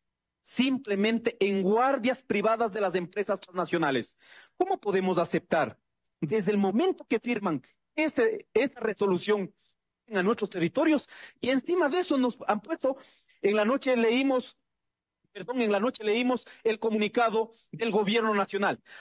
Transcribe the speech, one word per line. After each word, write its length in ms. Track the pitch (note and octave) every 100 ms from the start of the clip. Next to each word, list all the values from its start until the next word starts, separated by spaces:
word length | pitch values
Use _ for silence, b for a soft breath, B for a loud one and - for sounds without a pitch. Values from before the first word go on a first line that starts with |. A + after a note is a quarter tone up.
| _ _ _ _
simplemente 960 | - - C4 C4 A#3+ G3 G#3+ A#3 A#3 -
en 220 | G3 G3
guardias 640 | F#3 A3 C4 C#4 A3+ B3
privadas 500 | - G#3 G3+ A3+ A3+
de 80 | G3+
las 140 | G3 F3
empresas 440 | F3+ G#3 G3+ F#3+
transnacionales. 800 | - F3+ E3 E3+ D3+ B2+ G#2 _ B B B -
¿Cómo 220 | F4+ F4+
podemos 400 | G#3 F#3+ F#3+ F3
aceptar 580 | E3 E3 - E3 C#3 - _ _ _ _
desde 320 | D#3 A3 F#3
el 60 | G#3
momento 480 | F#3+ G#3 F#4 - -
que 120 | A3+
firman 420 | B3 A#3 G3 C#3+ b _ _ -
este, 520 | D#4 - A3+ - - A3
esta 240 | C4+ -
resolución 720 | A3 G3 G3+ F3+ G3+ G#3 F#3 _ _ _ _ _ -
a 120 | G#3
nuestros 260 | F3+ A#3 G3
territorios? 580 | F#3 D3 - D#4+ D4 - B B -
Y 120 | A#3+
encima 360 | C4+ - F4+ D4
de 120 | F4
eso 180 | F4 C#4+
nos 220 | B3+ - -
han 120 | G#3
puesto 360 | - E4 C4 C4+ B B B B
en 140 | G3 G#3+
la 100 | G#3+
noche 320 | C#4 C4+ B3
leímos, 580 | A3+ A#3+ C#4 B3+ - - _ _ _ _ _ _ _
perdón, 300 | G3 F#3 B3+
en 100 | A3
la 80 | G3+
noche 240 | A#3 B3
leímos 420 | G#3+ A3 B3 B3 B B
el 160 | A3+ A3
comunicado 760 | A3+ G#3+ G#3 B3 A#3 A3 A3+ - _
del 200 | D#3 A#3
gobierno 420 | G#3 G3+ A#3 A3
nacional, 480 | G3+ F#3+ G3 G3 B2 B B